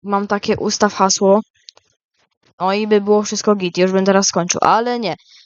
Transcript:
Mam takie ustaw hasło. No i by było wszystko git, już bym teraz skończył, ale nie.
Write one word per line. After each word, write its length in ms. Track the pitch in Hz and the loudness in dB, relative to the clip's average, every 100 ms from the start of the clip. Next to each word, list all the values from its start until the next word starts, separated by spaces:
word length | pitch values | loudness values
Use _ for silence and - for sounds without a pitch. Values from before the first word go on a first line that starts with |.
Mam 240 | 196 202 202 | -4 -4 -2
takie 300 | 202 - 202 | -4 -2 -4
ustaw 360 | 214 - 208 | -4 -2 -2
hasło. 460 | - 190 - 196 202 - _ - _ _ _ _ _ _ _ _ _ | 0 -2 2 2 2 0 _ -20 _ _ _ _ _ _ _ _ _
No 140 | 180 | -2
i 140 | 202 214 | -2 2
by 140 | 208 | 0
było 220 | 202 208 | 2 0
wszystko 320 | 208 214 - 208 | 0 -4 0 0
git, 220 | 180 175 | -2 0
już 140 | 185 | 0
bym 140 | 190 190 | 2 2
teraz 220 | 196 196 | 2 2
skończył, 320 | 180 175 - | -2 -4 0
ale 360 | - 202 240 240 | 2 2 0 -4
nie. 160 | 208 156 _ - | -6 -8 _ -20